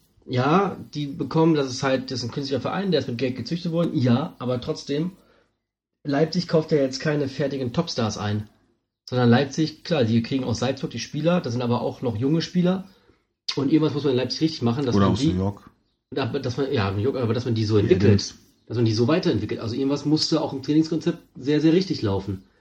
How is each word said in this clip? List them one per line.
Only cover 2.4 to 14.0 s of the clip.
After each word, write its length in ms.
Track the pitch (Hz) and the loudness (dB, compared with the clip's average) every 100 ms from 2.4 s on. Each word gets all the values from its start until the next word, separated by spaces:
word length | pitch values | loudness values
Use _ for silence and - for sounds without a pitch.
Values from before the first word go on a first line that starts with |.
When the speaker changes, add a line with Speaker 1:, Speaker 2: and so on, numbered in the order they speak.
| 135 135 | -4 -4
Speaker 1:
Verein, 300 | 147 175 196 | -2 -2 0
der 80 | 147 | 0
ist 60 | 123 | 0
mit 100 | 120 | -4
Geld 180 | 131 127 | -4 -4
gezüchtet 360 | 110 170 170 | -6 -6 -2
worden, 200 | 165 165 156 | -2 0 2
ja, 380 | 123 120 156 - | 2 2 0 -8
aber 220 | 123 123 | -4 -4
trotzdem, 500 | 151 156 - 143 180 - _ _ _ _ _ _ _ _ | -4 -8 -4 -4 -4 -6 _ _ _ _ _ _ _ _
Leipzig 440 | 147 143 160 180 - | -4 0 0 0 0
kauft 240 | 165 156 | 0 2
ja 60 | 151 | 0
jetzt 220 | 135 - | 0 -2
keine 280 | 156 147 135 | -2 -2 -2
fertigen 460 | - 139 135 123 | -2 -4 -2 -4
Topstars 440 | 165 170 - 107 104 | -4 -4 -2 -4 -2
ein, 300 | 104 107 104 _ _ _ _ _ - | -4 -4 -6 _ _ _ _ _ -6
sondern 200 | 127 120 | 2 6
Leipzig, 540 | 120 143 - 156 - | 4 2 -2 -4 -4
klar, 200 | - 156 113 | -2 0 2
die 160 | 117 | 2
kriegen 200 | 117 135 127 | 0 -4 -2
aus 140 | 107 | -2
Salzburg 320 | 123 135 - | -2 -4 -6
die 80 | 117 | -8
Spieler, 420 | - 147 160 180 | -8 -2 0 0
das 120 | 127 | 0
sind 80 | 120 | -4
aber 180 | 120 117 | -2 -2
auch 200 | 135 - | -2 -4
noch 140 | 127 104 | -4 -2
junge 260 | 135 165 | 0 0
Spieler 440 | - 180 175 190 - _ _ _ _ _ - - | 0 0 2 0 -4 _ _ _ _ _ -8 -2
und 160 | 135 | 2
irgendwas 220 | 156 156 | 4 4
muss 100 | 147 | 0